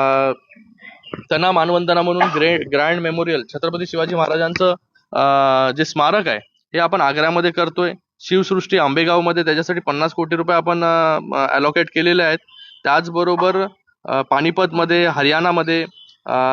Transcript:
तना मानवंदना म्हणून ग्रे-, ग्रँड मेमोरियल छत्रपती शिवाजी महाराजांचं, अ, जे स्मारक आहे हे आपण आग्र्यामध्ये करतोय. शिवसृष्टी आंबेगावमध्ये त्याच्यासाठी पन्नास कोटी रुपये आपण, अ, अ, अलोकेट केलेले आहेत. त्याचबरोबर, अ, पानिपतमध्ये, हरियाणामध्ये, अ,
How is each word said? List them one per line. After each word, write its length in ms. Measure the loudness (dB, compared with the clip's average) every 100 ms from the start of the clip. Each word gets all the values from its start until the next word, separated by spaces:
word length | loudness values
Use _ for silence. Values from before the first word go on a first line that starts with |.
| 2 2 0 -2 _ -20 -20 _ -20 -20 -18 -16 -4
तना 200 | 0 2
मानवंदना 500 | 2 2 2 2 0
म्हणून 220 | 2 0 0 2
ग्रे-, 340 | 2 0 0
ग्रँड 260 | 0 0 0
मेमोरियल 440 | -2 -4 -2 -4 -6
छत्रपती 320 | -8 -6 -6 -6
शिवाजी 300 | -4 -2 -2
महाराजांचं, 600 | 0 0 -2 0 0 0 _ _ _
अ, 580 | 0 2 2 2 2 0
जे 140 | -2 -4
स्मारक 420 | 0 0 0 0
आहे 120 | -4 -8 _ _
हे 60 | -2
आपण 220 | 0 2
आग्र्यामध्ये 500 | 0 0 0 0 0
करतोय. 420 | 0 -2 -2 -4 -6 _ _
शिवसृष्टी 580 | -2 0 0 -2 0 0
आंबेगावमध्ये 680 | 2 0 2 2 2 0
त्याच्यासाठी 360 | 0 0 -2 -4
पन्नास 340 | -4 -2 -2
कोटी 220 | -4 -4 -2
रुपये 200 | 0 0
आपण, 280 | 0 0
अ, 360 | 0 2 2 0 -4 -4
अ, 120 | 0 0
अलोकेट 320 | 0 0 -2
केलेले 340 | 0 0 2
आहेत. 140 | 0 -2 _ -20 -20 -8
त्याचबरोबर, 840 | 0 0 0 -2 0 2 2 0 -2 -8 _ _ -6
अ, 160 | -4
पानिपतमध्ये, 840 | 0 0 0 0 0 0 0 2 2
हरियाणामध्ये, 800 | 2 2 2 2 0 0 -2 -4 -10 -20 _ -4
अ, 100 | -2 0